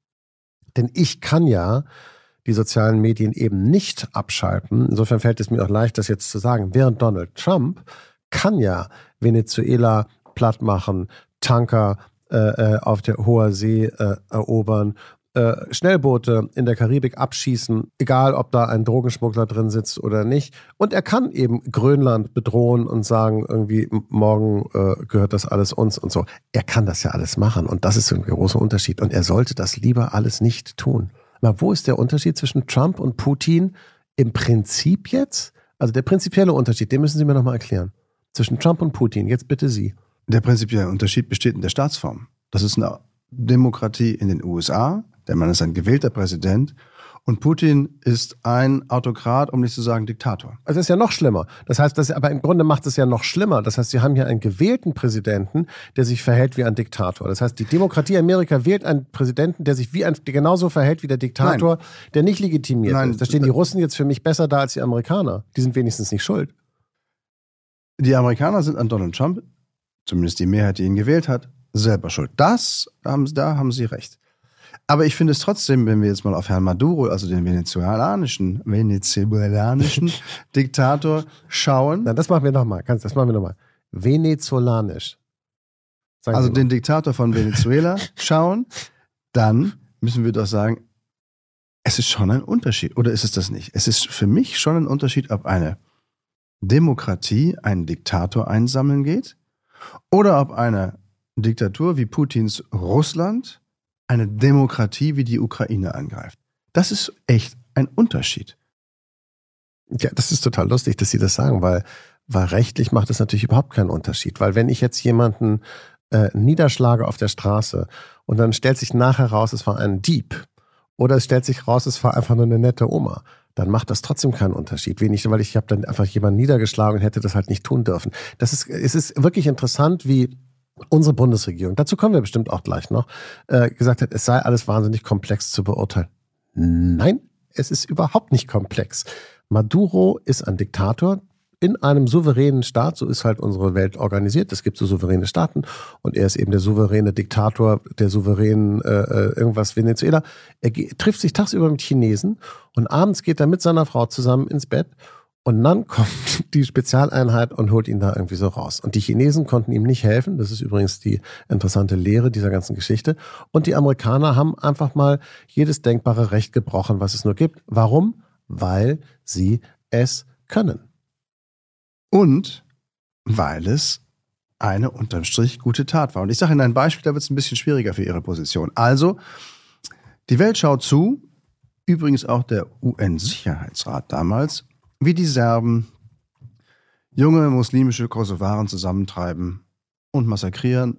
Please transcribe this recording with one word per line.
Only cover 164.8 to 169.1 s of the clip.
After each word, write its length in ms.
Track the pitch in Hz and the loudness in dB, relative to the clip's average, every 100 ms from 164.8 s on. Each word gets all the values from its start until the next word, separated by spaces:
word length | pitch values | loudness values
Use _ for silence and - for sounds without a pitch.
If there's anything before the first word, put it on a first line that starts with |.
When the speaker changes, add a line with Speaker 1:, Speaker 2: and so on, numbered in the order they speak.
| 120 147 | -2 2
Speaker 1:
mal 240 | 143 143 - - _ | 2 0 -4 -20 _
jedes 340 | - 151 147 | 0 0 0
denkbare 500 | 120 120 - 113 110 | 0 0 0 0 0
Recht 220 | 107 104 | 0 -2
gebrochen, 460 | 123 - 95 98 101 | -2 -2 -2 -2 -2
was 140 | 98 | -2
es 120 | 104 107 | -4 -2
nur 100 | 95 | 0
gibt. 260 | 160 - - | -2 -4 -4
Warum? 560 | 107 110 143 208 - _ _ - | 2 4 4 2 -2 _ _ -14
Weil 520 | - 90 95 117 151 - | -6 -2 0 0 -2 -8